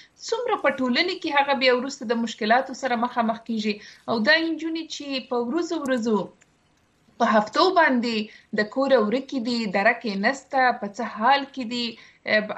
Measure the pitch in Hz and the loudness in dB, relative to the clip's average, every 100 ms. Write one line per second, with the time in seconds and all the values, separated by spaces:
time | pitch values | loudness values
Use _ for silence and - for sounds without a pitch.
0 | - _ - 480 480 403 277 269 254 254 | -20 _ -6 -4 -2 0 0 0 -2 0
1 | 359 359 311 285 277 254 254 247 269 - | -2 -4 -2 0 2 2 4 2 0 -8
2 | 220 233 226 - 214 240 269 254 269 233 | -4 -4 -4 -4 2 2 2 -6 -4 -2
3 | 240 247 226 220 - 226 208 202 - - | -2 0 -2 -4 -6 -4 -2 -4 -10 -16
4 | - 226 240 320 330 302 320 320 320 - | -4 0 4 2 2 -4 -6 -6 -8 -10
5 | 285 262 - 240 240 320 330 330 262 254 | -6 -6 -4 -4 -2 -2 -2 -4 -2 -2
6 | 226 202 - - _ _ _ _ _ _ | 0 0 -2 -12 _ _ _ _ _ _
7 | _ - 233 214 214 294 359 359 302 247 | _ -2 2 4 2 2 4 6 4 4
8 | 233 220 214 - _ 214 214 262 269 254 | 0 -2 -4 -12 _ -4 -2 -2 4 4
9 | 208 254 269 269 233 233 214 196 214 240 | 4 0 -2 -6 -2 -2 0 2 2 2
10 | 220 196 220 277 - 269 254 233 202 - | -4 0 0 -2 -2 2 2 2 -6 -8
11 | 214 208 233 277 269 269 233 240 233 226 | -10 0 2 4 0 -8 -6 -4 -6 -8
12 | - _ - 214 208 | -20 _ 0 0 0